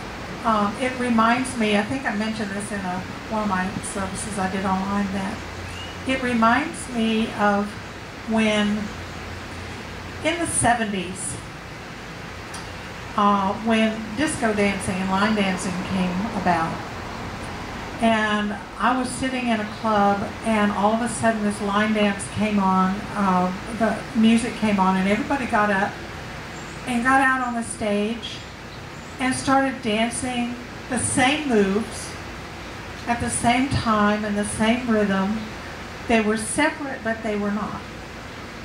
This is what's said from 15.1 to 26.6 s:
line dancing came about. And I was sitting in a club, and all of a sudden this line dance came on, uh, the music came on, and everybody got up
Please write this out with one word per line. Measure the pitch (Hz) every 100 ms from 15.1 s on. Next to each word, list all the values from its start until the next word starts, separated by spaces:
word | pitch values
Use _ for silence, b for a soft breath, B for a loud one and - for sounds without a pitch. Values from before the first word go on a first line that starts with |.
line | 190 214
dancing | 214 190 185 202 175 -
came | 190 180 180 226 202
about. | 180 170 165 - - - - - - - - - - - - -
And | 226 220 214 208 208 208 - -
I | 220 262
was | 247
sitting | - 262 254 240
in | 214
a | 208 -
club, | 220 208 202 196 196 -
and | 226 214 208
all | 202 202
of | 226
a | 233
sudden | - 226 214
this | 208 202
line | 202 202 220
dance | 214 208 202 -
came | - 214 208
on, | 190 185 185 202 -
uh, | 208 196 185 185 - - 220
the | 220 - - 226
music | 220 233 233 -
came | 220 202
on, | 185 190
and | 190
everybody | 214 285 277 233
got | 220 208
up | 196 202 - - - - - - -